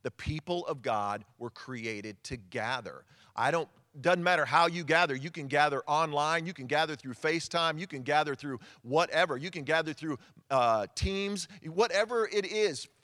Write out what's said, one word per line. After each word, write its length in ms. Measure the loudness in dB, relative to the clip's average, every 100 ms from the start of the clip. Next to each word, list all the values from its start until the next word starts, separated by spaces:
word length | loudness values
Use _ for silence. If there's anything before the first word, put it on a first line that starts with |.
The 80 | -10
people 540 | -8 -6 -6 -4 -4 -2
of 140 | -4
God 440 | -2 0 0 -4 -8 _
were 120 | -12
created 720 | -12 -12 -8 -6 -6 -8 -12 -12
to 120 | -12
gather. 680 | -8 -6 -4 -4 -6 -14 -20 _ -14 0
I 140 | 2
don't, 160 | 2 -2 _ _ -2
doesn't 240 | 2 4
matter 220 | 4 4 4
how 220 | 6 4
you 160 | 2
gather. 320 | 2 4 4 0
You 160 | -6
can 160 | -10 -2
gather 340 | 4 4 2 0
online. 580 | 0 2 0 0 0 -2
You 80 |
can 140 | -10 -2
gather 280 | 0 0 -2
through 200 | -8 -4
FaceTime. 640 | 0 0 -2 0 0 -2
You 80 | -8
can 160 | -8
gather 320 | 0 2 2 -2
through 240 | -6 -10 -12 -20
whatever. 520 | -2 0 2 2 2 0
You 140 | -6
can 140 | -10
gather 300 | 0 0 0
through, 260 | -6 -6 -8 -10 -20 _
uh, 340 | 2 4 4 0 -2
Teams. 520 | -2 -2 -4 -6 -8 -12 -8
Whatever 600 | 0 2 2 0 0 0
it 140 | -2 -2
is 420 | 0 0 0 -10 _